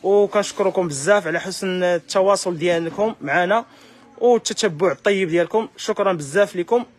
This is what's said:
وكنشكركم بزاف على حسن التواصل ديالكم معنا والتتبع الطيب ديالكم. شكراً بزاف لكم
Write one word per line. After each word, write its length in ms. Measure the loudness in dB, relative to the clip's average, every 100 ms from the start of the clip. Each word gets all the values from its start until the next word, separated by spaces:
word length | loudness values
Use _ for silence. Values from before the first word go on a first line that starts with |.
وكنشكركم 840 | 4 2 4 0 -2 -2 0 0 -2
بزاف 380 | -2 2 2 2
على 140 | -4
حسن 420 | -6 -6 -4 -2
التواصل 760 | 0 -2 -2 2 2 2 0 -2
ديالكم 560 | 0 0 -2 -2 -4 -4
معنا 440 | -4 0 2 0 -2 -20 -20 -20 -20 0
والتتبع 760 | 2 2 0 -4 -4 0 -2
الطيب 360 | 0 0 0 0
ديالكم. 400 | 0 0 -2 -4 -8
شكراً 360 | -6 0 0
بزاف 440 | -2 -2 0 0 0
لكم 280 | 0 0 -2